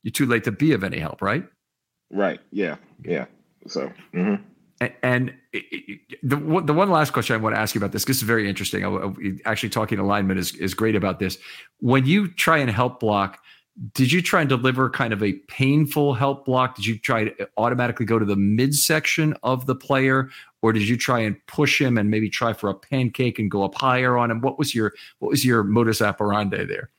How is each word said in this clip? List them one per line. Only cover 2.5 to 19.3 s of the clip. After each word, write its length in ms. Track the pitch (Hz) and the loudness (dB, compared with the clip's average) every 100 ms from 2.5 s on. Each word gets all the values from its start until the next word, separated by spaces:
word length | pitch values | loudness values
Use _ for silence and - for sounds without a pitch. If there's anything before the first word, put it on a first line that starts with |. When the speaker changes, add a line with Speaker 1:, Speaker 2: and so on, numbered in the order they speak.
Speaker 2:
Yeah. 260 | 101 87 76 _ _ | -4 -4 -6 _ _
Yeah. 220 | - 82 62 _ _ _ - | -6 -6 -6 _ _ _ -10
So, 240 | - 69 - - | -8 -8 -12 -10
mm-hmm. 280 | - - 202 - _ _ _ | -2 -2 -2 -6 _ _ _
Speaker 1:
A-, 260 | 123 - 127 | -6 -2 0
and 260 | 123 127 - _ | 0 -2 -8 _
it, 140 | 107 - | -12 -10
it, 280 | - - - _ - | -14 -12 -18 _ -8
the, 140 | 127 143 | -2 -2
the 360 | 156 175 151 | 0 0 2
one 160 | 151 196 | 2 4
last 220 | 165 147 | 4 2
question 220 | 127 110 | 0 0
I 40 | 113 | 0
want 180 | 110 107 | 0 0
to 40 | |
ask 160 | 107 110 | -2 -2
you 40 | |
about 120 | 98 | -2
this, 140 | 104 - | -2 -2
this 120 | 131 | -2
is 60 | |
very 240 | 107 113 101 | 2 0 0
interesting. 380 | 95 95 98 92 | -4 -4 -4 -2
I, 40 | |
I, 220 | 98 98 95 101 95 | -4 -4 -6 -6 -4
actually 260 | 110 107 107 | -4 -4 -2
talking 300 | 117 107 104 | -2 -2 0
alignment 400 | 98 104 95 95 | 0 2 2 0
is, 160 | 87 - | -4 -4
is 180 | 95 | -6
great 220 | - 110 107 | 0 0 2
about 240 | 95 87 | 0 -2
this. 180 | 95 - - - - _ | -4 -6 -14 -20 -20 _
When 260 | 120 131 131 | 2 4 4
you 240 | 196 190 | 2 2
try 300 | - - 160 | 0 2 4
and 100 | 127 | 2
help 320 | 104 123 123 | 2 0 0
block, 380 | 110 104 98 - - - _ - 113 | 0 0 0 -6 -20 -20 _ -14 -8
did 180 | - 131 | 0 2
you 100 | 175 | 2
try 180 | 175 190 | 2 2
and 100 | 143 | 4
deliver 400 | 131 127 127 131 | 2 2 2 0
kind 220 | - 120 | 0 -2
of 100 | 107 | 0
a 120 | 104 | 0
painful 800 | 92 - - 135 147 147 151 143 | -2 -10 0 2 4 2 2 2
help 320 | 120 139 139 - | 2 0 -2 0
block? 300 | 127 127 120 | 0 0 -2
Did 100 | 101 | -6
you 120 | 110 | -4
try 280 | - 117 107 | -2 0 0
to 240 | - 98 - | -4 -8 0
automatically 480 | 117 123 123 104 110 | 0 2 -2 -2 0
go 120 | 113 | 0
to 80 | 104 | 2
the 120 | 98 | 2
midsection 1000 | 98 110 135 147 - 156 - - 156 | 2 2 2 0 0 0 0 0 0